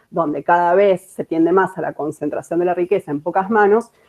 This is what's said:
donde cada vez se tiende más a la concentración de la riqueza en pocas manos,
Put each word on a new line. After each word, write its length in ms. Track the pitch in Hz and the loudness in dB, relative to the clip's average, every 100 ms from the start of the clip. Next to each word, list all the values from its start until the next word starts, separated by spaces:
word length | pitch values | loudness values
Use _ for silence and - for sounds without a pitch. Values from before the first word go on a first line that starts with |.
| _ | _
donde 340 | 170 151 143 | -4 -2 -2
cada 300 | - 175 175 | 0 2 4
vez 260 | 185 202 185 | 4 4 2
se 220 | - - | -4 -12
tiende 260 | - 165 165 | -4 0 2
más 260 | 190 180 170 | 2 0 -4
a 40 | |
la 120 | 147 | -8
concentración 680 | - 147 - 147 - - 170 | -6 -8 -6 -6 -6 -6 -2
de 60 | 175 | -2
la 80 | |
riqueza 360 | 175 175 196 - | -2 -2 -2 -4
en 100 | 147 | -8
pocas 300 | 175 190 190 | -4 -4 -2
manos, 400 | 214 202 220 226 _ | 2 4 2 -2 _